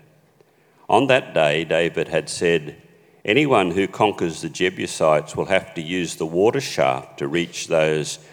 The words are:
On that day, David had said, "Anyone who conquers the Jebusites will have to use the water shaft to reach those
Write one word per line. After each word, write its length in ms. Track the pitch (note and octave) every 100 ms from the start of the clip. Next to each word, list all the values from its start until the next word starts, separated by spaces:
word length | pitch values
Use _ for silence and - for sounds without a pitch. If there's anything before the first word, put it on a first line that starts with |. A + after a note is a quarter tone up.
| _ _ _ _ _ _ _ _ -
On 180 | G2+ C3+
that 260 | B2+ -
day, 300 | E2 D2+ D2+
David 460 | E2 E2 E2+ D#2+ D#2+
had 180 | D#2+ D2+
said, 480 | - F2+ E2 D2+ - - _ _ _
"Anyone 480 | - A#2 D3 A#2+ F#2
who 160 | F2 F#2+
conquers 540 | - G#2+ F#2 F2+ D#2
the 80 | E2+
Jebusites 880 | D2 F2+ F#2+ F2+ - E2 D2+ D#2 F2
will 80 | D#2
have 280 | F#2+ - -
to 60 |
use 340 | D#2 F#2 F2 -
the 100 | D#2+
water 340 | E2+ G#2+ C#3
shaft 580 | C3+ - C2+ C2 - -
to 100 | D2
reach 380 | E2 E2+ - -
those 520 | E2+ D#2 D#2 D2+ - -